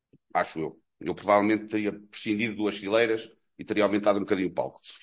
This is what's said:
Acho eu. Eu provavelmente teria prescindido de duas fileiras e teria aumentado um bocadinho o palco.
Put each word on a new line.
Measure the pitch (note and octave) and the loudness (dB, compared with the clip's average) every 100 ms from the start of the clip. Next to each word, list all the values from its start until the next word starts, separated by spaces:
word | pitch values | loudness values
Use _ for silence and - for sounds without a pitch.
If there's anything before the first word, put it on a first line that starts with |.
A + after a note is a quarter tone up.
| _ _ _ | _ _ _
Acho | F2 E2+ D#2+ | -2 -2 -4
eu. | D2+ - _ - | -6 -8 _ -10
Eu | D#2 | -8
provavelmente | - G2+ G#2 G#2 G#2+ G#2 | -2 4 6 6 2 -2
teria | G#2+ G#2 | -4 -4
prescindido | F2 - - A2+ G#2 A#2 | -6 -12 -8 -4 -2 -2
de | G#2 | -2
duas | G#2 - | -4 -2
fileiras | G2 A2 A#2 A2 - _ _ - | 0 2 2 0 -6 _ _ -12
e | |
teria | - G#2 | -4 0
aumentado | G2+ G#2 G#2 G2+ | 2 2 2 2
um | |
bocadinho | F#2+ F#2+ F2+ | 2 0 0
o | |
palco. | D#2+ B1+ - - - | -2 -6 -8 -20 -20